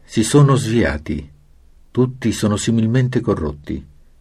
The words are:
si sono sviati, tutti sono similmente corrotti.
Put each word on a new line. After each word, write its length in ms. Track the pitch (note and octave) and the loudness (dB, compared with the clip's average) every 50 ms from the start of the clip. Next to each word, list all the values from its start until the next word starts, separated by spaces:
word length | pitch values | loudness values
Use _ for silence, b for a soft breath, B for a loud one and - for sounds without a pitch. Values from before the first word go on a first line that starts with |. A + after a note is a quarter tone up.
| - | -16
si 200 | - - A#2 G#2+ | -6 -2 -2 0
sono 320 | - - D3 C#3+ C3+ C3+ | 4 4 6 6 6 4
sviati, 760 | A2+ G#2+ A2 A2+ A#2 F#2 - D2+ D2 - - D2+ D2 D2 - - - _ _ - - - - - - - _ | 2 0 0 0 2 0 0 -2 -4 -6 -6 -8 -8 -8 -12 -20 -20 _ _ -20 -20 -20 -20 -20 -20 -20 _
tutti 400 | - A#2+ B2+ B2+ B2+ - - A2+ | 0 0 0 0 -2 -4 -4 -4
sono 260 | G2+ - - G#2 G#2 G2+ | -2 0 0 0 0 0
similmente 640 | - A2+ A2+ A#2 A2 A2 A#2 C3 B2+ B2+ B2+ B2 | 0 0 0 0 2 2 2 0 0 0 0 -2
corrotti. 640 | - G#2+ G2 - D#2 D2+ D2 D2 - - D#2 D2+ D2 - - - - - - _ | 0 0 -2 -2 -2 -6 -8 -10 -10 -10 -10 -10 -10 -14 -20 -20 -20 -20 -20 _